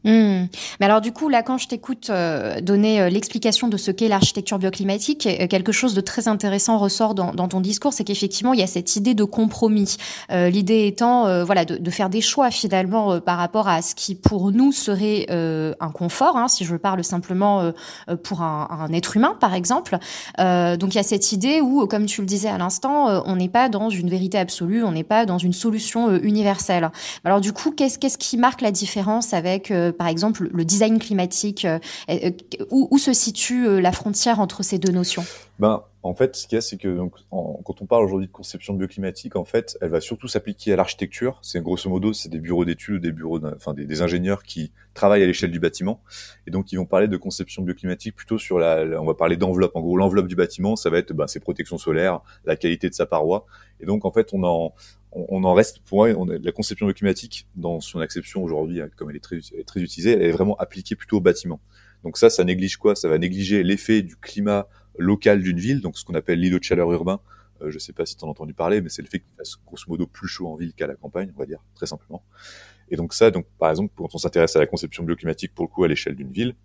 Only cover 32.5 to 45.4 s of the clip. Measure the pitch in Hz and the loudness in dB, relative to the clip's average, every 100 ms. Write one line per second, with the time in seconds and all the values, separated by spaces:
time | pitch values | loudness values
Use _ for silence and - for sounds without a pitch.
32.5 | - - 269 269 277 277 240 233 202 - | -10 0 2 4 4 4 2 0 -2 -2
33.5 | 247 240 196 180 180 214 202 240 220 196 | 0 2 4 2 0 -4 0 2 2 0
34.5 | - 190 190 185 180 180 - 175 - - | -2 -2 0 2 2 0 -2 -6 -12 -20
35.5 | - 104 107 - _ 92 90 127 - - | 0 2 2 -6 _ -8 0 0 0 -4
36.5 | 113 - 98 98 87 90 - _ 92 80 | -4 -4 -6 -4 -4 -6 -10 _ -8 -8
37.5 | 71 - - 101 117 101 95 95 - 95 | -10 -12 -12 0 2 2 0 -6 -10 -16
38.5 | 92 - 98 92 - 95 - - 98 87 | -14 -8 -6 -6 -6 -8 -8 -8 -8 -2
39.5 | 117 113 - 87 82 - 117 123 104 107 | -4 -4 -8 -4 -4 -4 -10 -6 -6 -6
40.5 | 101 - 190 - - 95 - 123 - - | -8 0 0 0 -2 -10 -4 -6 -6 -10
41.5 | 87 82 90 95 92 104 107 80 80 82 | -8 -4 -4 -4 -2 -2 -4 -8 -10 -2
42.5 | 87 87 80 - 98 85 78 80 82 76 | -2 0 -4 -6 -6 -4 -6 -6 -6 -6
43.5 | 71 - 71 71 78 87 87 92 98 - | -10 -10 -10 -8 -2 -2 0 -2 -4 -6
44.5 | 82 78 _ _ - 202 104 92 90 | -12 -12 _ _ 2 4 6 4 2